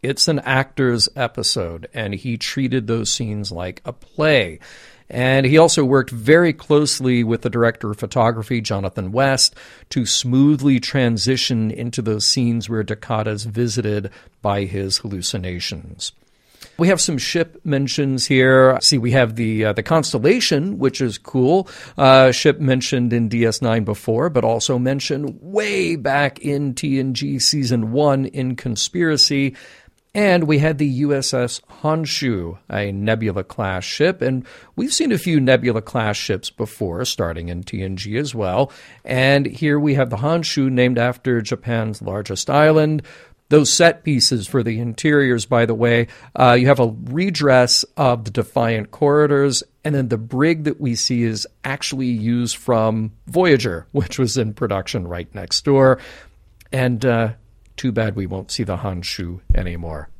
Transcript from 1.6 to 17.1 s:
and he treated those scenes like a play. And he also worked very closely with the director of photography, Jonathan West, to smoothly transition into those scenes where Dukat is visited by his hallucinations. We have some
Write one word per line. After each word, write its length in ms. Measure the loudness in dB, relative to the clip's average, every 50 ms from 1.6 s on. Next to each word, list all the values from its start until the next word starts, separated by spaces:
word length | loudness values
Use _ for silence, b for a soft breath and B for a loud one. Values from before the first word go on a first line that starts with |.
| -4 -6 -8 -12 -14 -12 _
and 180 | -8 -6 -6 -6
he 220 | -8 -6 -8 -8
treated 500 | -6 -6 -6 -4 -2 -2 -2 -2 -2 -2
those 240 | -2 -4 -4 -2 -4
scenes 400 | -4 -4 -4 -6 -6 -6 -8 -8
like 300 | -8 -8 -8 -8 -10 -10 _
a 60 | -14 -14
play. 640 | -14 -20 -16 _ -2 2 4 4 4 2 0 -6 -14 B B B B B B B B B B
And 340 | -4 -2 0 2 4 4 4
he 140 | 6 6 6
also 260 | 6 6 6 2 2
worked 260 | 4 2 2 2 0
very 440 | -6 -6 2 4 6 6 6 4 0
closely 680 | -2 -2 2 2 2 2 2 -2 -2 0 0 2 2 2
with 200 | 0 -2 -2 -2
the 80 | -4
director 400 | 0 2 2 2 0 -2 -6 -8
of 80 | -8 -6
photography, 640 | -8 -4 0 2 2 2 2 -2 -4 -4 -4 -4 -2
Jonathan 500 | -2 -4 -4 -4 -4 -6 -6 -8 -4 0
West, 420 | 0 2 2 2 2 0 0 -2 B B B B B B B
to 160 | -4 -4 -2
smoothly 760 | -2 -2 -4 -2 0 4 4 6 6 4 4 2 2 2 2
transition 920 | 0 -2 -2 0 0 2 0 0 0 -2 0 0 -2 -2 -2 -2 -2 -2
into 300 | -4 -6 -8 -8 -6 -6
those 260 | -4 -2 -2 0 0
scenes 440 | 0 0 0 0 0 0 -2 -4 -4
where 120 | -4 -4 -4
Dukat 440 | -4 -6 -10 -6 -6 -4 -4 -2
is 180 | -4 -4 -6 -8
visited 680 | -8 -4 -2 -2 -2 -2 -2 -2 -2 -2 -2 -4 -8 B B B B B _
by 240 | -2 -2 0 0 -2
his 320 | -4 -4 -6 -4 -4 -4 -6
hallucinations. 1120 | -6 -6 -8 -6 -6 -6 -6 -6 -6 -6 -8 -8 -8 -8 -10 -10 -14 -16 -16 -12 -12 -12 _ _ _ B B B B B B B B B B 0
We 100 | 2 2
have 140 | 2 2 0
some 160 | -2